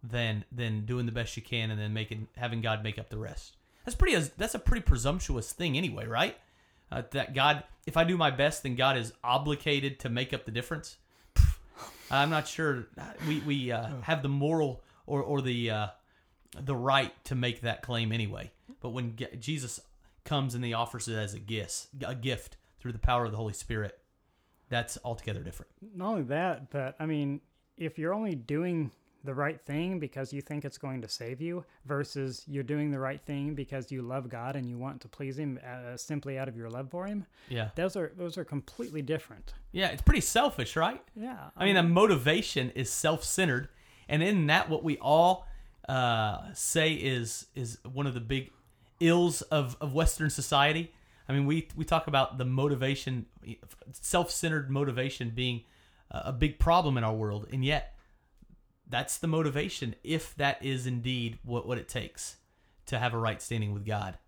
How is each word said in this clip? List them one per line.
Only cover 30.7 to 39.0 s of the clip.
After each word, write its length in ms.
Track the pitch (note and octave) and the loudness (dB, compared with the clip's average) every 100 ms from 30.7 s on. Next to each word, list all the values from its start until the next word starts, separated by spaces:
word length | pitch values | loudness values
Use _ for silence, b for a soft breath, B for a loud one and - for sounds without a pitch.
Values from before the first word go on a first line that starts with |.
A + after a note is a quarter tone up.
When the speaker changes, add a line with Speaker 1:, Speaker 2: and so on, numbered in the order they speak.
| - | -8
Speaker 2:
going 240 | C#3 C3 | -8 -8
to 60 | A2 | -6
save 320 | - A#2 B2 | -8 -8 -6
you 240 | E3 F3 - b C3+ | -6 -6 -10 b -6
versus 580 | C#3+ C#3+ D3 C3+ B2+ - | -4 -2 -4 -6 -6 -8
you're 160 | C#3 | -6
doing 280 | B2+ D3 D3+ | -2 0 0
the 80 | C#3 | 0
right 220 | C3 C#3+ - | -2 -6 -6
thing 300 | C#3+ C#3+ D3 | -4 -4 -4
because 340 | C3+ C#3 B2 | -6 -6 -6
you 120 | C3+ | -6
love 260 | A#2+ C3+ B2 | -4 -6 -6
God 280 | B2 A#2+ C#3 | -8 -6 -4
and 100 | B2 | -6
you 80 | A#2+ | -6
want 220 | C3 C#3+ | -8 -10
to 60 | A#2+ | -16
please 320 | - C#3 C3+ | -10 -8 -4
him, 180 | D3+ B2 B2+ | -4 -6 -10
uh, 300 | B2+ B2 B2 | -12 -10 -12
simply 420 | - D3+ C#3 C3+ | -6 -6 -4 -6
out 120 | C3+ | -6
of 80 | A#2 | -8
your 120 | A#2 | -8
love 200 | A#2 C3+ | -8 -8
for 140 | F3 F#3+ | -8 -6
him, 180 | G#3 F#3+ B B | -6 -8 B B
Speaker 1:
Yeah. 200 | A#2+ A2 - | -4 -4 -2
Speaker 2:
those 200 | F3+ F#3+ | -2 -2
are, 160 | D#3+ F3+ | -6 -4
those 200 | F3 E3 | -8 -6
are 60 | |
completely 580 | E3 C#3+ - - A#3+ D3+ | -6 -6 -8 -10 -8 -6